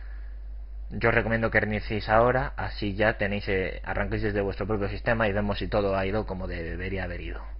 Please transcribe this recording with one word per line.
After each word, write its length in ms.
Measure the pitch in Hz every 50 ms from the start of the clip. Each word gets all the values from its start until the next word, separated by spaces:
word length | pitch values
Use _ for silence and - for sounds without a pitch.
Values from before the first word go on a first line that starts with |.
| - - - - - - - - - - - - - - - - - -
Yo 180 | - 101 101 117
os 60 | 113
recomiendo 360 | 117 107 107 113 113 113 113
que 80 | - 110
reiniciéis 480 | 104 104 107 104 - - 113 104 - -
ahora, 440 | 107 110 117 123 127 131 139 143 -
así 380 | - 101 101 - - - 104 98
ya 240 | 101 104 107 113 -
tenéis, 300 | 107 98 101 101 - -
eh, 340 | 98 95 92 80 - - -
arranquéis 380 | - 95 98 104 98 113 104 104
desde 180 | 107 101 104
vuestro 280 | 98 98 92 - 101 95
propio 200 | 107 101 101 98
sistema 380 | 101 98 - - 120 113 113
y 60 | 104 95
vemos 260 | 104 104 101 101 -
si 80 | 101
todo 300 | 87 - 107 101 98 95
ha 100 | 95 95
ido 200 | 95 98 107 104
como 200 | - 95 92 92
debería 580 | 90 90 87 85 82 85 85 92 95 98 95 90
haber 160 | 90 87 82
ido. 220 | 80 82 85 85 - - - -